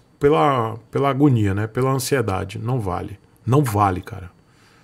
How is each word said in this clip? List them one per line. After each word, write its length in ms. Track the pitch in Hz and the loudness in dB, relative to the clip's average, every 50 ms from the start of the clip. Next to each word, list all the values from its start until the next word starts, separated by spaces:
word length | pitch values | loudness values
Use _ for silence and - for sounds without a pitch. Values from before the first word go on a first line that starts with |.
| _ _ _ _ | _ _ _ _
pela, 560 | - 143 156 160 156 147 135 127 113 110 110 113 - _ | 2 4 4 4 4 2 2 0 -2 -2 -6 -10 -12 _
pela 180 | - - 139 139 | -4 0 0 0
agonia, 440 | 135 131 147 147 127 113 104 98 95 | 2 4 4 4 4 4 2 0 0
né? 120 | 101 107 | -2 -4
Pela 260 | 110 - 123 127 131 | -4 -2 -2 -2 0
ansiedade. 680 | 135 135 127 - 143 135 113 107 95 92 95 95 110 110 | -2 -2 -2 -2 -2 0 0 -2 -2 -4 -4 -8 -8 -8
Não 200 | 110 117 127 127 | -6 -4 -4 -4
vale. 380 | 104 92 87 92 92 95 101 - _ _ _ _ _ | -4 -4 -6 -6 -8 -10 -12 -16 _ _ _ _ _
Não 180 | 107 120 147 151 | 2 2 2 2
vale, 380 | 120 104 104 104 98 92 90 | 2 0 0 2 2 0 -2
cara. 300 | - - - 92 90 87 - _ _ _ _ _ _ _ _ _ | -6 -10 -14 -14 -16 -18 -20 _ _ _ _ _ _ _ _ _